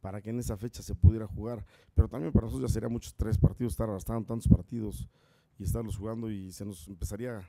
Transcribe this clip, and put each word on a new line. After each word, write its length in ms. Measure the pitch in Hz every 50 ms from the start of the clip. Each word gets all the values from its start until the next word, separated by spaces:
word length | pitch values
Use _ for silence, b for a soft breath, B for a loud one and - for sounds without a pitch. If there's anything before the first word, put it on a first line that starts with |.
para 200 | - 95 95 104
que 100 | 101 107
en 100 | 113 123
esa 160 | 120 117 113
fecha 260 | 98 104 123 - - 98
se 140 | - 98
pudiera 320 | - - - 113 113 110 101
jugar. 360 | 92 90 104 113 120 107 98 B B B B B B
Pero 140 | - 110 110
también 240 | - 123 160 165 143
para 140 | - 113
nosotros 220 | 113 120 135 131 120
ya 40 | 107
sería 160 | 113 110 113
mucho 200 | 117 117 - -
estrés, 280 | - _ - 110 110 -
partidos, 360 | - - 110 - 123 117 98
estar 140 | - 113 110
arrastrando 380 | 104 95 - - 113 117 107
tantos 220 | - 117 117 - -
partidos 600 | - - 92 - - 117 110 104 92 - - - b b b b b b b b b _
y 20 | 101
estarlos 340 | 98 101 113 113 107 101
jugando, 320 | 101 101 110 113 113 117 110
y 220 | 107 98 95 92
se 140 | 90 - 104
nos 240 | 101 101 87 - -
empezaría 520 | 98 85 - - 104 104 117 127 120 107 92